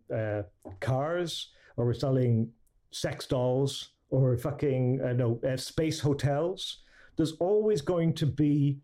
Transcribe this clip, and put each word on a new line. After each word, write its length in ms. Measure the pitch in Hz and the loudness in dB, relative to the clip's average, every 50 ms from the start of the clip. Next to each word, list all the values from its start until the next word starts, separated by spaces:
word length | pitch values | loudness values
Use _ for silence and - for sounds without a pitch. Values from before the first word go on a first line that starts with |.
| - - - | -6 -6 -4
uh, 280 | 113 110 107 104 104 101 - - _ - 98 95 - | -4 -2 -2 -2 -4 -4 -6 -12 _ -18 -18 -12 -6
cars, 720 | - 123 131 131 143 160 170 180 175 160 - - - - - _ - - - | -4 -2 0 0 0 -2 -2 -2 -4 -4 -6 -8 -10 -14 -16 _ -20 -12 -6
or 100 | - 120 | -2 -2
we're 80 | 120 117 | -2 0
selling 560 | - 147 135 131 131 127 120 113 113 113 113 - _ _ _ _ _ _ _ | 0 0 0 2 2 2 4 2 2 0 -2 -6 _ _ _ _ _ _ _
sex 360 | - - - 156 131 - - | -8 -6 -6 -6 -6 -8 -6
dolls, 640 | - 143 127 123 127 127 135 139 135 - - - - _ _ _ _ | -4 -2 0 0 2 2 2 0 0 -2 -6 -12 -16 _ _ _ _
or 260 | 131 131 135 127 123 | 2 2 4 4 2
fucking, 640 | 123 - 147 139 - 151 143 127 127 127 123 131 135 | 2 -2 -4 -4 -2 0 0 2 2 2 2 2 0
uh, 120 | - 127 | 0 0
no, 280 | 123 123 123 113 117 117 - 135 | 0 2 2 2 0 0 -2 -2
uh, 80 | 131 | -2
space 440 | 131 - - - - 160 160 156 - | -4 -6 -4 -2 -2 0 0 0 0
hotels, 800 | - 147 139 139 - 147 139 147 165 - 131 - - - - - - _ _ - - - _ | 0 0 0 2 0 0 0 0 0 -2 -4 -6 -8 -10 -10 -12 -18 _ _ -20 -20 -8 _
there's 160 | - 160 151 160 | -2 0 0 0
always 460 | - 170 190 208 214 214 220 214 156 | 0 0 2 2 4 4 2 2 0
going 320 | 139 - 180 170 165 165 - | 0 0 0 2 2 2 2
to 120 | - 170 | 0 0
be 540 | 135 - - 151 147 143 147 139 143 139 143 | -2 0 2 2 4 4 4 4 2 0 -2